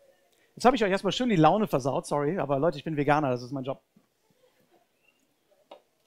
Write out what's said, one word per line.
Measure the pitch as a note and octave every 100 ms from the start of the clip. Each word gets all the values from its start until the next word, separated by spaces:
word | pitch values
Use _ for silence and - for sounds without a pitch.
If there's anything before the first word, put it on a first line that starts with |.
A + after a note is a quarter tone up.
| _ _ _ _ _ -
Jetzt | A3+
habe | C4
ich |
euch | G3+
erstmal | G3 F#3+
schön | - B3
die | F3+
Laune | D#3 G#3 G3+
versaut, | C#3+ C3 B2+ -
sorry, | D3 C#3+ F#3
aber | C#3 C#3
Leute, | E3 D3+
ich |
bin | E3+ D3
Veganer, | C#3+ D3 C#3
das | B2
ist | B2
mein | C#3
Job. | C3 - _ _ _ _ _ _ _ _ _ _ _ _ _ _ _ _ _ _ _ - _ _